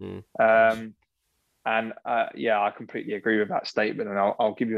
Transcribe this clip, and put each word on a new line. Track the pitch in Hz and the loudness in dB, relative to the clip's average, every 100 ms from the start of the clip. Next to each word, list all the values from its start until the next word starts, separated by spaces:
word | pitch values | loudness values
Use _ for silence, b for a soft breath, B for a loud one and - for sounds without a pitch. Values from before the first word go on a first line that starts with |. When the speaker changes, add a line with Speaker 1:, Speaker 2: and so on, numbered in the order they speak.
Speaker 1:
Mm. | 98 95 - - | -12 -12 -12 2
Speaker 2:
Um, | 110 113 113 113 110 - _ _ _ _ _ _ | 4 6 6 2 -8 -18 _ _ _ _ _ _
and, | 117 113 113 - | -2 -2 -2 -8
uh, | 117 117 - | -4 -2 -2
yeah, | - 120 104 | -4 -2 0
I | 104 | 0
completely | - 113 113 - | -4 -12 -10 -8
agree | 104 110 107 | -4 0 0
with | 101 | 0
that | 165 - | -4 -4
statement, | - 107 - 104 | -2 -2 -4 -4
and | 98 | 0
I'll, | 101 - | 0 2
I'll | 110 | 0
give | - | 0
you | 117 | -2